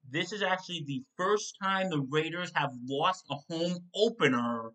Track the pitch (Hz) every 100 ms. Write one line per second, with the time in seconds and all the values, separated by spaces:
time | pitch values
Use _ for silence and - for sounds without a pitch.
0 | 127 143 180 208 190 185 - 170 147 135
1 | 131 - 185 208 - - 196 190 185 151
2 | 131 151 160 175 175 160 139 123 127 135
3 | 175 185 - 143 - 165 175 175 - 190
4 | 226 233 147 127 120 117 113